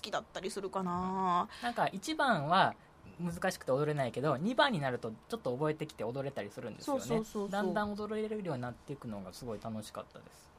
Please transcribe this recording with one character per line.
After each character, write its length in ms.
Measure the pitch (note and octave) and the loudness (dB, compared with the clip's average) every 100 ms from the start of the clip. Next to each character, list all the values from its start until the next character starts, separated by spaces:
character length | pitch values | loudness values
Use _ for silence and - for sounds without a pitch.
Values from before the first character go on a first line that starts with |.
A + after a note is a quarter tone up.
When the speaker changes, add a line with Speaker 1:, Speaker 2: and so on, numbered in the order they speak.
Speaker 1:
き 80 | A3 | -2
だ 100 | E3 | -4
っ 40 | - | -2
た 80 | E3+ | -6
り 100 | A3 | -4
す 120 | G#3 | -4
る 80 | F#3+ | -4
か 140 | F#3+ | -2
な。 680 | F#3 F3 F#3 F#3+ F#3 F3 G3 - | 0 0 0 0 2 2 2 -2
Speaker 2:
な 100 | A#3+ | -4
ん 20 | |
か 140 | A#3+ D#3+ | 2 0
一 280 | F#3+ - D#4 | 0 -4 2
番 320 | C#4 F#3 C#3+ | 4 4 6
は 280 | F#3 C#3 - - - - - | 6 6 4 -14 -20 -18 -6
難 320 | F3 E3+ F#3+ | -4 0 0
し 80 | - | 0
く 60 | - | 2
て 60 | |
踊 140 | C3 D3+ | 2 4
れ 80 | |
な 120 | D3 B2+ | 2 0
い 40 | |
け 80 | A#2+ | 2
ど、 160 | C#3+ B2+ | 2 2
二 180 | G3 B3+ | 2 4
番 160 | C#4+ | 4
に 100 | F#3 | 4
な 80 | C#3 | 0
る 80 | A#2+ | 0
と 140 | A2+ A2 - | -4 -8 -8
ち 60 | A3+ | -4
ょ 20 | |
っ 20 | |
と 140 | C3 | -2
覚 160 | B2+ D3+ | 2 2
え 60 | D3+ | 0
て 100 | D#3 | -4
き 80 | |
て 100 | - | -4
踊 220 | A2 C3 C3+ | -2 -2 -4
れ 60 | |
た 100 | B2 | -4
り 80 | G2+ | -8
す 100 | - | -6
る 120 | A#2 | -8
ん 40 | - | -6
で 60 | |
す 80 | D4+ | -2
よ 60 | C4+ | -2
ね。 60 | |
Speaker 1:
そ 40 | - | 2
う 20 | |
そ 40 | |
う 40 | A3+ | 0
そ 40 | |
う 40 | G#3+ G#3+ | 0 -4
そ 20 | G3+ | -2
う。 40 | |
Speaker 2:
だ 120 | G3 | 0
ん 120 | G#3 | 0
だ 100 | G#3 | 0
ん 100 | G#3 | -2
踊 200 | G3+ G#3 A3 | -4 -4 -2
れ 60 | G#3+ | -2
る 160 | G#3+ | -2
よ 100 | F3+ | -2
う 20 | B2+ | -2
に 60 | |
な 80 | B2 | -4
っ 20 | |
て 180 | A#2+ - | -8 -10
い 20 | C#3 | -8
く 120 | A#2+ | -6
の 140 | G2+ | -8
が 100 | F#2 | -8
す 140 | - B2 | -10 -6
ご 100 | G2+ | -6
い 40 | |
楽 180 | A2+ A2 | -4 -6
し 100 | G#2+ | -6
か 80 | - | -10
っ 40 | - | -10
た 60 | - | -14
で 60 | - | -18
す。 260 | - - | -20 -20